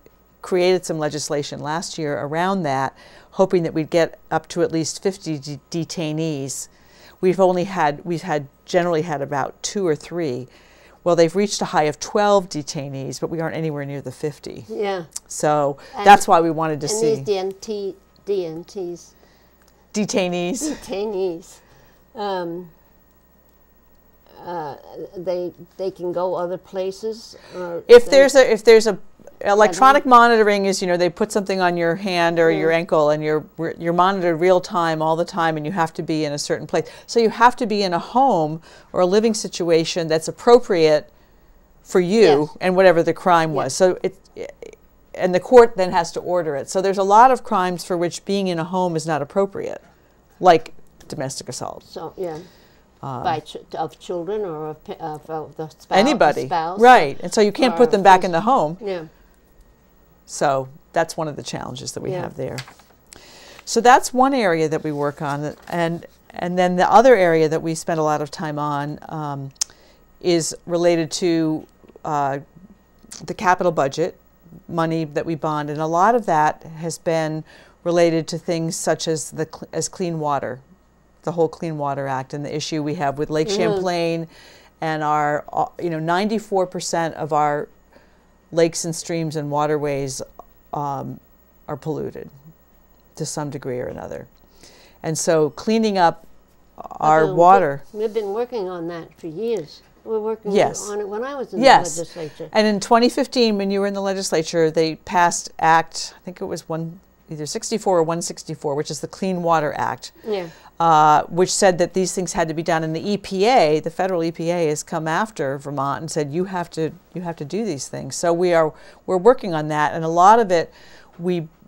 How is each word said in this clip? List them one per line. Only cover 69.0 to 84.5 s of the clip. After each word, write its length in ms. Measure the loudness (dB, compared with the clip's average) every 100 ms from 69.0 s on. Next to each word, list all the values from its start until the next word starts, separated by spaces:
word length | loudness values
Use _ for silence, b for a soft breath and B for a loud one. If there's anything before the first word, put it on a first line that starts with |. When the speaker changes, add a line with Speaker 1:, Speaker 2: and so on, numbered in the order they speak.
| -12
Speaker 1:
um, 420 | -10 -8 -10 -12 -12 B B B B _ _
is 340 | -2 0 -2 -8 -6
related 440 | 0 2 2 -2
to, 540 | -4 -2 0 -2 -4 -8 _ -20 -14 -6
uh, 340 | -4 -2 -4 -10 -20 -20 -20 _ _ -20 -18 -14
the 80 |
capital 380 | -4 0 2 0
budget, 460 | 0 -2 -2 -4 -6 _ _ -20 -20 -10
money 380 | -4 -2 -2 -4
that 200 | -6 -6
we 100 | -4
bond. 340 | -4 -4 -4
And 100 | -6
a 80 | -2
lot 280 | 2 2 2
of 100 | 2
that 380 | 2 2 -2
has 340 | -12 -10 -10 -6
been 460 | -2 -2 -2 -6 -10 B B B
related 440 | -2 4 4 2 -2
to 100 | -8
things 380 | -4 -4 -4 -4
such 320 | -2 -2 -2
as 240 | -4 -6
the 140 | -8 -10
cl-, 220 | -10 -12
as 160 | -8 -8
clean 320 | -6 -6 -4
water, 400 | -4 -4 -4 -10 -16 _ _ _ _ _
the 80 | -8
whole 140 | -2 -2
Clean 280 | -2 -8 -6
Water 300 | -4 -4 -4
Act 260 | -6 -6
and 120 | -10 -8
the 100 | -8
issue 260 | -6 -4
we 140 | -4 -4
have 220 | -4 -4
with 120 | -4
Lake 180 | -2 -2
Speaker 2:
Mm-hmm. 80 | 0
Speaker 1:
Champlain 680 | 0 0 -2 -2 -2 -4 -8 B B